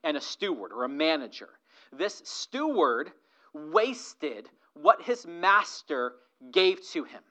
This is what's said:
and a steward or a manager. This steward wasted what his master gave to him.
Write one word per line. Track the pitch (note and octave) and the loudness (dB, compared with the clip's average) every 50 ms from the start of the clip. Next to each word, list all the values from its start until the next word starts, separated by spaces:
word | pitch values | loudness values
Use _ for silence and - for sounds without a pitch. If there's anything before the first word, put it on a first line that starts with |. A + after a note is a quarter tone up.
| - | -2
and | D#3+ D3+ | -2 -4
a | C#3+ | -4
steward | - - - _ G3+ G3 E3 A2+ F#2+ F2 | -6 -8 -8 _ -4 -4 -4 -4 -6 -10
or | G2 A#2 B2 | -6 -6 -4
a | C3 | -4
manager. | C#3 C#3+ D#3 D#3+ D#3+ D3 C3 A2 - - G#2 - _ _ _ _ _ _ _ _ | -2 0 0 0 0 0 -4 -10 -12 -16 -18 -18 _ _ _ _ _ _ _ _
This | - C3+ F3+ G#3+ B3 - _ | -8 -6 -6 -4 -6 -8 _
steward | - - - - _ - C4 D4+ D#4 C#4+ G#3 D#3 C3 A#2 A#2 D3+ F#3 - _ _ _ _ _ _ _ _ | -14 -10 -10 -10 _ -6 -4 -2 0 2 4 4 4 2 0 -4 -8 -12 _ _ _ _ _ _ _ _
wasted | D3+ D3+ D3+ D#3+ G#3+ A3 C4 B3 B3 - - - _ - C#3+ A#2 G#2 A#2 - _ _ _ _ _ | -16 -14 2 2 2 2 2 -4 -10 -14 -18 -12 _ -8 -8 -8 -10 -16 -18 _ _ _ _ _
what | D3+ D3 - - - | 2 6 6 6 6
his | - B3 B3 A#3 - | 2 -4 -4 -4 -4
master | E3+ E3+ E3+ F3 F#3+ G3 G#3 G3 - - - - - D3+ B2+ B2 B2 - _ _ _ _ _ C3 B2+ | -14 -10 0 4 6 6 6 4 0 -10 -14 -8 -4 -2 -2 -2 -4 -6 _ _ _ _ _ -20 0
gave | B2 F#3 F#3+ F#3 F#3+ F#3 - - | 2 4 4 4 4 2 -8 -8
to | - E3 D3+ | -6 -6 -6
him. | - - - _ _ | -6 -12 -20 _ _